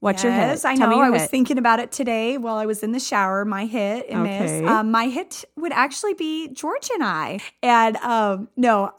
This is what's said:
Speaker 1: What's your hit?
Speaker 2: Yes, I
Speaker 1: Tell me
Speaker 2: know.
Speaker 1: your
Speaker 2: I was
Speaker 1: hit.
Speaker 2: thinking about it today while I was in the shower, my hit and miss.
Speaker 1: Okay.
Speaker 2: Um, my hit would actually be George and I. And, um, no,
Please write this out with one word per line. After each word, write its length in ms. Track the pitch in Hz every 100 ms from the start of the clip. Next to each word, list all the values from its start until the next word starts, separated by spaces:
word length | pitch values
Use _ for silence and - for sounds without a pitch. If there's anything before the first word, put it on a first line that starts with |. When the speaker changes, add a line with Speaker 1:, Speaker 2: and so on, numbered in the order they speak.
Speaker 1:
What's 200 | 208 196
your 120 | 240
hit? 80 | 233
Speaker 2:
Yes, 240 | 240 320 269
I 100 | 262
Speaker 1:
Tell 140 | 226
me 60 | 233
Speaker 2:
know. 20 |
Speaker 1:
your 80 | 269
Speaker 2:
I 20 |
was 120 | 202
Speaker 1:
hit. 80 | -
Speaker 2:
thinking 260 | 262 254 262
about 220 | 240 226
it 140 | 240
today 440 | - 247 226 226 269
while 200 | 233 220
I 80 | 214
was 180 | 214
in 80 | 214
the 80 | 247
shower, 460 | 254 226 190 190 208
my 200 | 196 220
hit 420 | 226 202 226 -
and 140 | 220
miss. 280 | 220 196 175
Speaker 1:
Okay. 140 | 156 160
Speaker 2:
Um, 260 | 220 220
my 160 | 226 240
hit 380 | 254 381 - - -
would 160 | 330
actually 420 | 277 277 - 415
be 360 | - 311 311 311
George 400 | 254 302 494 -
and 80 | 440 226
I. 340 | 160 135 190 - -
And, 320 | 247 233 226 220
um, 520 | 247 233 208 190 214 -
no, 340 | 247 208 196